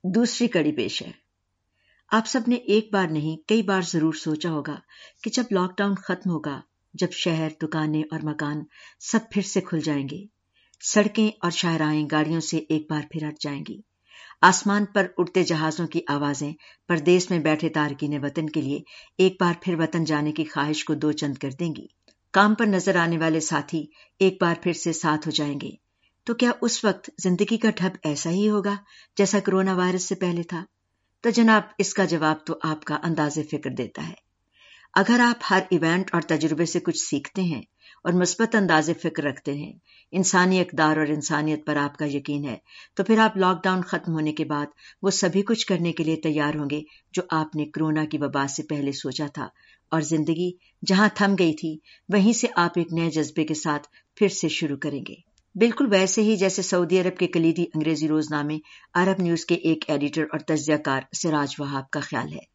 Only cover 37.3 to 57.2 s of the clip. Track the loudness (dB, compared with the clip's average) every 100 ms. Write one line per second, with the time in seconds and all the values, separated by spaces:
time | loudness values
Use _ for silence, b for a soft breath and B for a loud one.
37.3 | -4 -2 -4 -8 b b b 0 2 2
38.3 | 0 2 2 4 4 2 -2 -4 -2 -4
39.3 | -4 -6 -6 -8 -16 b b b -2 2
40.3 | 4 4 4 2 2 2 2 0 -2 -2
41.3 | -2 0 -2 -2 -2 -2 -4 -4 -4 -4
42.3 | -6 -6 -10 B B B -4 2 4 4
43.3 | 4 2 2 0 -2 -2 -4 -2 -2 -2
44.3 | -2 -4 -4 -6 _ B B -2 0 0
45.3 | 0 0 -2 0 0 0 -2 -2 0 0
46.3 | 0 0 -2 -4 -6 -8 B _ -6 -2
47.3 | -2 -2 -4 -6 -2 0 0 -2 -2 -2
48.3 | -2 -4 -6 -6 -4 -2 -4 -6 -6 -6
49.3 | -8 -12 b b b _ -2 0 0 0
50.3 | 0 -2 -6 b _ 0 4 4 4 2
51.3 | 4 2 2 -6 -10 b b 0 4 4
52.3 | 4 0 0 0 0 -2 0 0 0 -2
53.3 | -2 -2 -2 -2 -4 -6 b _ 0 0
54.3 | 2 -4 -2 -4 -4 -6 -6 -10 -18 _
55.3 | _ _ 2 2 4 2 4 4 2 2
56.3 | 4 2 0 0 0 4 2 2 0